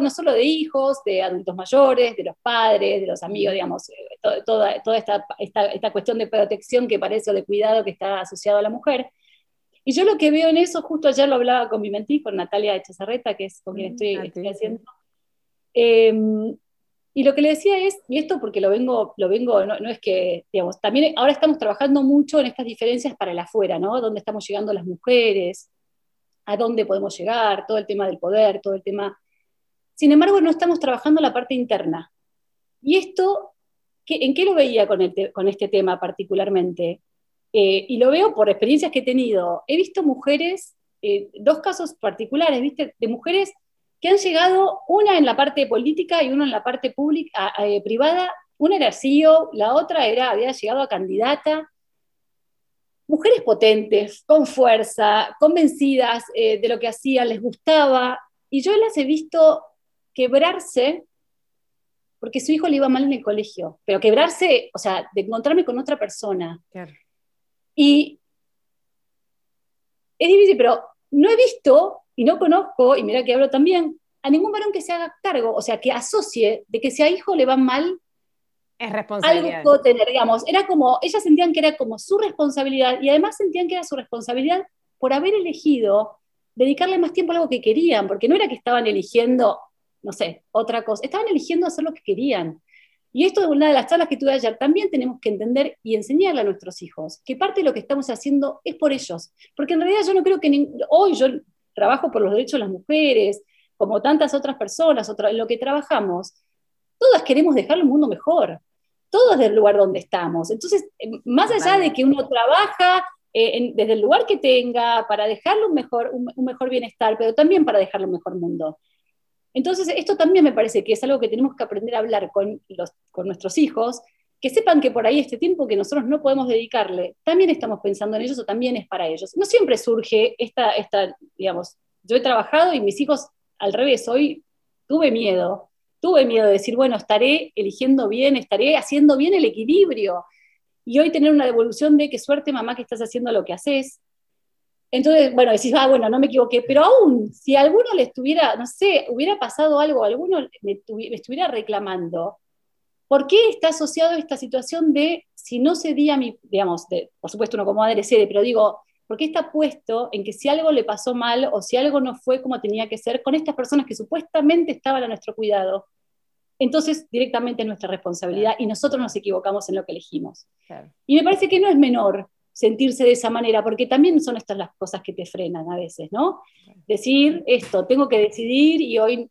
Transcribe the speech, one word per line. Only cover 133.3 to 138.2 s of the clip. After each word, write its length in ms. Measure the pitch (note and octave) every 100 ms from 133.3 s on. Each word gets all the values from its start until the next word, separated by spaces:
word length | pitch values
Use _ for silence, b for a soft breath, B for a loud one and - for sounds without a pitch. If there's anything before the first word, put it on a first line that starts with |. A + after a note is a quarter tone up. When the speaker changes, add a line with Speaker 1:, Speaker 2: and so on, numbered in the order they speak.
| _ _ -
Speaker 1:
al 120 | G3+
revés, 360 | G#3 C#4 A#3+ -
hoy 340 | B3 D4 D4+ _ _ _ _ -
tuve 240 | D4+ D4+
miedo, 580 | A3+ G#3+ F3+ F3 F3 - _ _ _
tuve 260 | E4+ E4 B3+
miedo 200 | A3+ G#3+
de 80 |
decir, 200 | G3 G3+
bueno, 220 | A#3 C4 A3
estaré 560 | - G#3+ B3+ D#4 D#4
eligiendo 540 | - G3+ - C4 C4+ A3
bien, 260 | A3+